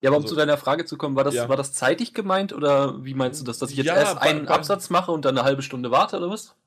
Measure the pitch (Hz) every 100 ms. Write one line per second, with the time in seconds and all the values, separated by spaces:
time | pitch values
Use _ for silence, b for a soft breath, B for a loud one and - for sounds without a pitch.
0 | 135 147 147 160 151 143 - 147 165 147
1 | 147 135 139 123 120 135 135 - 131 170
2 | 240 - 196 190 196 - 147 139 139 -
3 | 131 135 127 123 123 113 131 135 139 175
4 | 202 170 147 151 139 170 151 196 - 175
5 | 180 160 139 131 127 139 135 127 123 127
6 | 208 196 175 214 - _